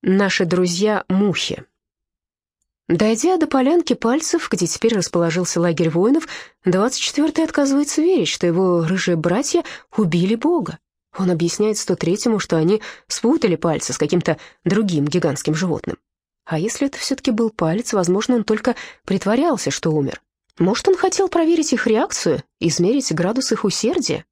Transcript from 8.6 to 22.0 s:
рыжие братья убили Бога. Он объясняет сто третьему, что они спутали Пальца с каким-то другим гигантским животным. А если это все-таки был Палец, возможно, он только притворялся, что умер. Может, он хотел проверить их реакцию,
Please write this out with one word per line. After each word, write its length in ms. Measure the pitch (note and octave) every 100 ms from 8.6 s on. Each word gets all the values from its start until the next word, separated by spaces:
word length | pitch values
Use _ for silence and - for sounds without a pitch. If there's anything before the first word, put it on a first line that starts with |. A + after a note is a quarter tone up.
| F#3 F3
рыжие 320 | D#3+ F#3+ F3+ E3+
братья 460 | E3 F#3 D4 F4 - - - -
убили 380 | G3 E3+ F#3
Бога. 440 | A3+ D4 F4 F3+ D#3+ _ _ _ -
Он 140 | F#3+
объясняет 480 | E3+ E3+ - G#3+ G#3
сто 160 | -
третьему, 440 | F3+ E3 G3 B3 A3
что 180 | - E3
они 260 | D#3+ G#3+ - - _
спутали 500 | - A3+ D#4+ - D#3+
Пальца 360 | E3 D3+ -
с 60 | -
каким-то 400 | D3 F3+ E3 D3+ - _
другим 400 | - G3 G#3 D#3+ D3
гигантским 480 | F3 E3 E3 -
животным. 440 | D#3 F#3 D#3 - - _ _ _ _
А 140 | - D#3+
если 300 | F#3+ - C#4
это 100 | -
все-таки 320 | - C4+ -
был 200 | A3 A3+
Палец, 420 | - D#3+ F3+ A#3+
возможно, 420 | G#3 E3+ F#3 G#3+
он 100 | B3
только 300 | G#3 A3 - A#3 - -
притворялся, 680 | - G3 - A#3 E4 B3+ -
что 200 | - E3
умер. 300 | D3+ C#3 - _ _ _ _
Может, 300 | F3 A#3 -
он 80 | F#4
хотел 320 | F#4+ - G4
проверить 440 | F4 D#4+ E4+ D4+
их 140 | B3 -
реакцию, 560 | G#3+